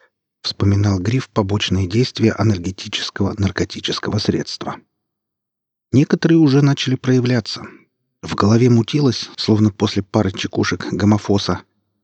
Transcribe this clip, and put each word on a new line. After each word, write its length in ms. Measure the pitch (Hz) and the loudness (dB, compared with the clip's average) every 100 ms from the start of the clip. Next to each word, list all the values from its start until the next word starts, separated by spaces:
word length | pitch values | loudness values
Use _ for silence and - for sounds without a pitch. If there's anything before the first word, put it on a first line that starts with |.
| _ _ _ _ | _ _ _ _
Вспоминал 580 | - - 98 101 104 98 | -10 -2 0 2 2 0
Гриф 300 | 95 127 - | 0 -2 -2
побочные 580 | 117 98 104 - 95 92 | -4 -2 -2 -2 -2 0
действия 440 | 107 127 - 113 | -2 -2 0 0
анальгетического 1040 | - 107 92 90 - 104 - - - 98 - | 2 0 0 -4 -10 -10 -8 -8 -4 -4 -2
наркотического 840 | 98 - - - - - - 107 | -2 -2 -6 -6 -8 -6 -4 -2
средства. 580 | - - - - - - _ _ _ _ _ _ _ _ _ _ _ | -2 -2 -6 -10 -12 -12 _ _ _ _ _ _ _ _ _ _ _
Некоторые 480 | 127 - 170 165 165 | 2 2 2 4 4
уже 220 | 147 139 | 6 4
начали 340 | 139 131 131 131 | 4 2 -2 -2
проявляться. 680 | 127 127 120 123 - - - - _ _ _ _ | 0 2 2 -2 -4 -10 -14 -20 _ _ _ _
В 140 | 85 - | -8 0
голове 340 | 101 113 123 | 2 4 6
мутилось, 600 | 117 113 147 139 104 - - | 4 2 0 0 -2 -8 -6
словно 340 | - 107 107 | 0 4 2
после 320 | - 107 98 | 2 -2 -2
пары 280 | - 110 95 | -2 0 0
чекушек 560 | 95 - - 101 92 - | -2 -6 -4 -2 -4 -6
гомофоса. 720 | - 104 104 - 101 - 90 - _ _ _ | 0 2 2 2 -2 -2 -6 -8 _ _ _